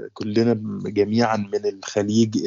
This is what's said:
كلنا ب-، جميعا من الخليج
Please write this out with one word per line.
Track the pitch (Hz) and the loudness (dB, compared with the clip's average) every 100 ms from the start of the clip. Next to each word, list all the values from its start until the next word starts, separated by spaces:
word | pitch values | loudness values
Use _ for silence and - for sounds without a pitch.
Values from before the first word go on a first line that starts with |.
| 104 | -12
كلنا | - 110 104 117 | -10 -2 2 2
ب-، | 113 107 101 95 | 2 -2 -8 -4
جميعا | 104 101 110 117 110 | 0 2 2 2 0
من | 101 104 104 | -2 -4 -4
الخليج | 98 - 104 104 107 113 113 | -6 -6 -2 2 4 4 2